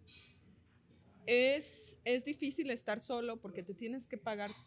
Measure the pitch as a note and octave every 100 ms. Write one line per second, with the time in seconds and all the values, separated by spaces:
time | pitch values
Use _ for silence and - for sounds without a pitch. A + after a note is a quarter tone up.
0 | - - - - - - _ - _ -
1 | - - - A#3+ B3+ D4 D4 - - -
2 | A3+ B3 C4 D4 C#4+ C#4 C#4+ A#3+ - G#3
3 | - A#3+ A#3 A3+ A#3+ F#3 F3+ F#3+ A3+ C4
4 | A#3+ A3 A#3 G#3 G#3 G#3+